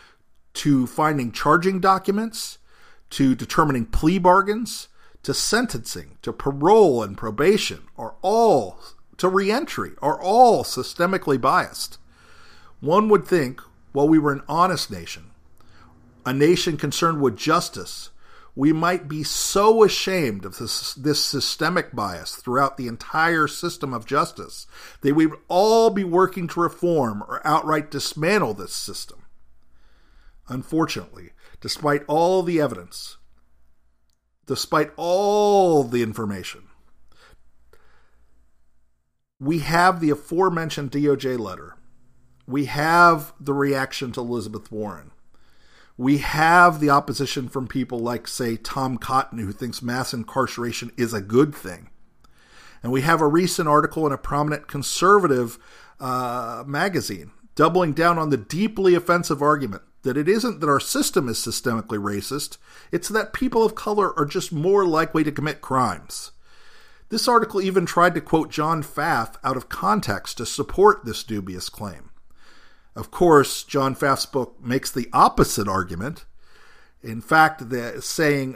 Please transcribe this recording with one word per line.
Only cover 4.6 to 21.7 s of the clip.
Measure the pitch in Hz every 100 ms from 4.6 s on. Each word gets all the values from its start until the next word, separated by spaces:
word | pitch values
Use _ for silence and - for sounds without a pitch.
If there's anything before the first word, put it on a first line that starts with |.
| 226 - - - - -
to | -
sentencing, | 135 - 214 247 117 - 87 71 -
to | -
parole | 110 139 139 160 220 190 120
and | 104 101
probation, | 113 107 160 214 - 87 - -
are | 113 -
all, | 185 220 226 156 95 - - - - -
to | 185
reentry, | 190 196 226 - - 95 -
are | 139 -
all | 180 220 247 175
systemically | 113 - 120 - 175 185 165 135
biased. | 135 175 120 - - - - _ _ - - - - -
One | 135 185 220
would | 202 -
think, | 180 127 131 - _ -
while | 135 147
we | 160
were | 147
an | 139 -
honest | 156 180 170 -
nation, | 95 82 - 92 - - - - - - - - _ -
a |
nation | 131 151 180 - 151
concerned | 147 - 170 156
with | 139 104
justice, | 151 165 170 - - - - - - - - -
we | 143
might | 160 170 180 143
be | 156
so | 147 - - 196 214 226
ashamed | 208 - - 185 139 101 95
of | -
this, | 113 - -
this | - 135 147
systemic | - 139 - - 156